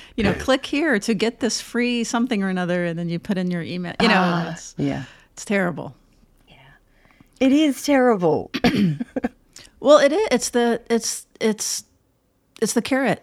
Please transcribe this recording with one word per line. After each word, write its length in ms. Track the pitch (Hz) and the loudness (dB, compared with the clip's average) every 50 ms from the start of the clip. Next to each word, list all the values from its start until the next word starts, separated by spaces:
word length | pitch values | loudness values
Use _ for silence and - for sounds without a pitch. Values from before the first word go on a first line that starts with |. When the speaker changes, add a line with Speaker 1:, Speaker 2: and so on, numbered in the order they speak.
| - - - | -20 -12 -4
Speaker 1:
You 80 | - 214 | -2 0
know, 100 | 196 - | 0 0
click 300 | - - - 254 277 - | 0 0 0 0 0 0
here 340 | - - 285 311 320 262 202 | -2 -2 0 0 2 0 0
to 140 | 202 - 226 | 0 0 -2
get 260 | 180 214 220 240 - | 0 0 -2 -2 -2
this 180 | - 220 - - | -2 -2 -2 -4
free 440 | - - - 240 240 247 240 240 226 | -6 -6 -2 -2 0 0 0 -2 -2
something 360 | - - 240 233 262 247 202 196 | -2 -2 -2 -2 0 -2 -2 -2
or 40 | 190 | -2
another, 380 | 185 185 180 170 175 180 175 | -2 -2 -2 -2 -2 -2 -2
and 120 | 170 170 165 | -2 -4 -4
then 120 | 175 170 | -4 -4
you 100 | 170 170 | -4 -4
put 180 | - - 208 180 | -4 -4 -4 -2
in 140 | 185 180 | -2 -2
your 120 | 180 175 160 | -4 -4 -6
email. 300 | - 160 180 180 175 - - | -6 -8 -8 -8 -8 -2 0
You 80 | - 226 | 2 4
know, 60 | 208 190 180 | 4 4 2
Speaker 2:
Ah, 280 | 180 175 170 170 165 165 | 2 0 -2 -2 -4 -8
Speaker 1:
it's, 220 | - - - - - | -10 -14 -14 -8 -4
Speaker 2:
yeah. 260 | 143 143 139 139 135 - - - _ _ _ | -4 -4 -4 -4 -8 -12 -16 -20 _ _ _
Speaker 1:
it's 100 | - - | -12 -6
terrible. 500 | - 208 196 190 175 165 - - - 127 _ _ _ _ _ _ _ _ _ _ _ | -2 -2 0 0 -2 -4 -6 -10 -14 -16 _ _ _ _ _ _ _ _ _ _ _
Speaker 2:
Yeah. 80 | - - - - - _ _ _ _ _ _ _ _ - - _ _ - | -20 -20 -20 -20 -20 _ _ _ _ _ _ _ _ -20 -20 _ _ 0
It 120 | 254 269 | 2 4
is 320 | 254 294 320 302 262 - - | 4 4 4 2 0 0 0
terrible. 680 | - 294 269 254 247 233 196 175 165 151 - - - - | 2 2 4 4 4 4 4 4 2 2 2 0 -4 -4
<clears throat> 60 | - - 240 - - 208 175 151 139 240 - - 269 - - - _ _ _ - - - - _ - | -2 0 0 2 2 2 2 0 -2 -6 -8 -6 -6 -6 -6 -8 _ _ _ -20 -20 -20 -20 _ -2
Speaker 1:
Well, 200 | - 254 294 302 | 4 6 6 8
it 120 | - 285 | 6 4
is. 160 | 285 392 440 - | 4 2 0 2
It's 180 | - 240 - - | 0 0 0 0
the, 320 | - 247 240 240 233 - - - | -2 0 0 0 0 -2 -2 -2
it's, 380 | 233 226 220 - - - - _ _ - | -2 -2 -2 -4 -8 -10 -12 _ _ -4
it's, 440 | - 220 208 208 - - - - - _ _ _ _ _ _ _ _ _ _ _ _ _ _ - | -2 -2 -2 -2 -4 -6 -6 -8 -10 _ _ _ _ _ _ _ _ _ _ _ _ _ _ -6
it's 120 | - 208 - | -4 -2 -2
the 80 | 247 | -2
carrot 400 | - - 269 254 277 233 180 - | -2 0 0 0 0 0 0 -2